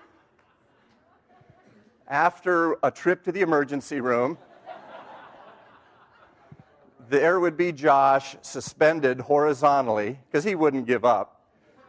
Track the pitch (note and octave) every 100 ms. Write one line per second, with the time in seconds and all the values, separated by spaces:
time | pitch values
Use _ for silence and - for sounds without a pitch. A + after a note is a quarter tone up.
0 | _ _ _ _ _ _ _ _ _ _
1 | _ _ _ _ _ _ _ _ _ _
2 | - C#3+ E3+ E3+ F#3 E3+ E3 - C3+ -
3 | F3 F3+ - F3+ E3+ D3+ C#3 C#3+ - C#3+
4 | B2 A#2+ B2+ E3+ - - - - - -
5 | - - - - - - _ _ _ _
6 | _ _ _ _ _ - _ _ _ _
7 | A#2 C#3 D#3 F#3 F3 D#3 F3 C#3+ D3+ C#3
8 | C#3 C3+ - - - C3+ - - D#3 E3
9 | C#3 B2+ B2 D3 D3+ C3 D3 C#3 B2 G#2+
10 | G#2 C3+ _ D3 F#3+ F3+ D#3 C3+ A#2 A#2+
11 | A#2+ G#2+ G2+ _ _ _ _ _